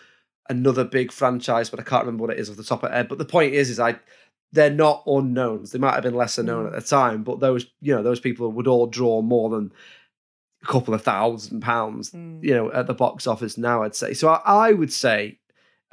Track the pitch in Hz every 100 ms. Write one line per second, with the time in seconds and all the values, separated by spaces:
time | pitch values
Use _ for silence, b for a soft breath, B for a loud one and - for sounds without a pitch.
0 | b b b _ - 123 135 127 120 131
1 | 127 - 127 123 123 117 113 - - 123
2 | 123 117 113 - 110 107 110 117 127 123
3 | 117 139 - 175 147 143 131 113 117 117
4 | _ b b _ _ 151 147 147 156 147
5 | - 139 135 123 120 110 104 127 135 -
6 | 123 120 117 - 117 117 110 - - 143
7 | 123 110 113 123 131 127 123 _ 143 123
8 | 117 120 131 120 117 110 127 123 120 113
9 | 123 113 110 120 113 110 101 _ B B
10 | B _ _ _ _ _ - 131 123 110
11 | 123 101 117 113 107 113 117 117 107 113
12 | 110 170 170 160 160 123 110 131 123 -
13 | 120 - 123 110 113 117 120 120 107 -
14 | - 131 160 160 208 202 226 208 147 -
15 | 127 107 104 - _ _ _ _ _